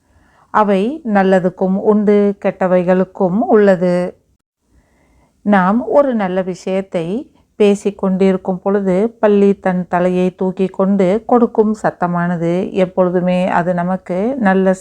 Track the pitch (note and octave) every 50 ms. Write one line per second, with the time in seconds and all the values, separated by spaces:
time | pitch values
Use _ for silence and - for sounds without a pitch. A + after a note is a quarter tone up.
0 | _ _ _ _ _ _ _ _ _ _ - G#3+ G#3+ G3+ G3+ F#3 G3+ A#3+ D4+ D#4+
1 | - A3+ G#3 G3 F#3+ F#3+ F#3+ F#3 E3+ F#3 F3+ - F#3+ F#3 F#3+ G3 - G#3+ G#3 G#3+
2 | G#3 G#3 G#3 G3+ G3+ G3+ G3+ - - G3 F#3 - G3 F3+ F#3 F3+ F3 F3+ F#3 F#3
3 | F#3 F#3 - - G3 F3 F3 A3 D4+ F#4+ B3+ G#3+ G#3 G3 F#3+ E3+ F#3 F3+ F3 F3+
4 | F3+ F#3 - _ _ _ _ _ _ _ _ _ _ _ _ _ _ _ _ _
5 | _ _ _ _ _ _ _ _ - G#3 G#3 F#3+ F3+ F#3 G#3 A#3+ D#4 A4+ - C#4+
6 | C#4+ C4+ A#3+ A3 G3 F3+ F#3 F#3+ F#3 F#3+ F3+ - - F#3+ F#3+ F#3+ F#3+ F#3+ - F3+
7 | E3 E3+ G3 B3+ D#4 - _ _ _ _ _ - G#3 G3+ G3+ G3+ - G#3 G3+ -
8 | - F#3+ F#3+ F3+ F#3+ F#3+ F#3+ F#3+ - F#3+ F#3 F3+ - G3 G3 G#3 G3 F#3+ F3+ F#3
9 | G#3+ A#3 A#3 _ - G#3+ G#3 G3+ G3+ G3+ G3 - - F#3+ F3+ F3+ F3 - F#3 F3
10 | F3+ F#3 F3+ F3+ F#3 F#3 F3+ - F#3+ F#3 F#3 G3 F#3+ F#3 - - F#3+ F#3+ G3+ F#3+
11 | F#3+ F3 G3 A3+ - - B3 A#3+ A#3 A3 - A#3 G#3+ A3 G#3+ - - D#3+ - -
12 | F3+ F3 F3 F3 F3 F3 F3+ E3 E3+ E3+ F3 F#3 - - - F#3+ F#3 F3+ - F#3+
13 | F#3 F3+ F3 F3+ F3 F3+ F3+ F3+ F3+ G3 - F3+ E3+ F3 F3+ F3 F3 F3+ F#3+ F#3
14 | - - F3 F#3 G3+ A#3+ C#4 C#4 G#3+ F#3+ F#3+ F#3+ F#3+ F#3+ F#3 F#3+